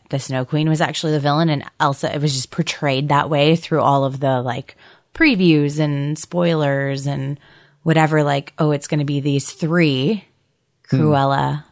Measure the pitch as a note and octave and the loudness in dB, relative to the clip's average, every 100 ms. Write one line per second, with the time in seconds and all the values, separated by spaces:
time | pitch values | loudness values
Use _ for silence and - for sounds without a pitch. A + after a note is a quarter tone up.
0 | - C3+ - C3 B2+ D3+ D#3 D#3 D3+ D#3 | -6 -6 -4 -4 -2 0 2 2 0 -2
1 | D#3+ D3+ C#3+ C#3+ E3 C#3+ - - D3+ C#3 | -2 0 0 2 0 0 -4 -4 -2 -2
2 | D3 - D3 C3 B2+ - D#3+ - D3 C3+ | -4 -2 -2 -2 -6 -6 -6 -2 -2 -2
3 | C#3+ C#3+ C#3+ D3+ D3 E3 - D#3 B2+ C#3 | 0 0 2 2 4 2 0 2 4 4
4 | C#3 C3 C#3 C3 B2 A#2+ - - - _ | 2 0 0 0 -2 -6 -8 -18 -20 _
5 | _ - D#4+ A3 F3+ D3+ D3 D3 D3+ C#3+ | _ 0 2 4 4 4 2 0 0 0
6 | C#3+ D3+ - F3 E3+ D#3+ D3 C#3 C#3 C#3 | -2 -4 -4 -2 0 2 0 0 -2 -4
7 | C#3 C#3 C3+ C#3+ _ - _ _ E3 D#3+ | -4 -4 -4 -8 _ -20 _ _ 0 2
8 | D#3 D#3 D3 C#3+ - - D#3 D3 - D3+ | 2 2 0 -2 -4 -2 0 0 -2 -2
9 | C#3+ C#3+ C#3+ C#3 - - D#3+ F3 D#3+ C3 | -2 -2 0 -2 -2 -4 -2 2 2 2
10 | C#3 G#3+ - _ _ _ _ _ - - | 0 -2 -8 _ _ _ _ _ -2 2
11 | D3+ C#3+ C#3 C#3 C#3 D3 - | 2 2 2 0 -2 -4 -10